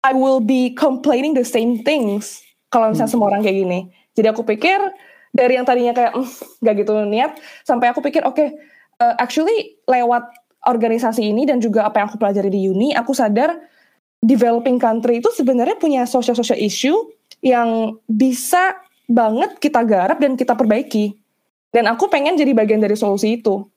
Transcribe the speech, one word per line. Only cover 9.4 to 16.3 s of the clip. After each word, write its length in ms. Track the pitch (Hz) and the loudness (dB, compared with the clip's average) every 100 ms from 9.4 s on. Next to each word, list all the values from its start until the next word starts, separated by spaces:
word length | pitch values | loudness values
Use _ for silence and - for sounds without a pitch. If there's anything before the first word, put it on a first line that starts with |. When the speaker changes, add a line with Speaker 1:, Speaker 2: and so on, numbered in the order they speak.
| 320 453 - _ - | 0 -2 -4 _ -2
Speaker 1:
lewat 400 | 254 240 240 240 - _ _ - | 0 2 -2 -4 -20 _ _ -2
organisasi 560 | 240 226 233 240 226 | 0 0 0 0 0
ini 240 | 214 208 277 | 0 0 0
dan 160 | 254 | 0
juga 240 | 226 220 208 | 0 0 0
apa 160 | 208 | 0
yang 40 | 208 | -2
aku 80 | 214 | -2
pelajari 320 | 208 202 196 | -2 0 -2
di 160 | 196 190 | -2 -2
uni, 240 | 190 262 | 0 0
aku 240 | 277 240 269 | 0 -2 -2
sadar 400 | 220 208 302 339 - _ _ _ _ _ | 0 2 0 -2 -14 _ _ _ _ _
developing 560 | 226 254 240 233 233 247 | 2 4 2 2 0 0
country 440 | 233 226 240 233 | 0 0 0 0
itu 120 | 311 | 0
sebenarnya 440 | 466 262 247 254 415 | 0 0 2 0 0
punya 280 | 330 269 | 0 0
social-social 560 | 233 254 240 | 0 0 0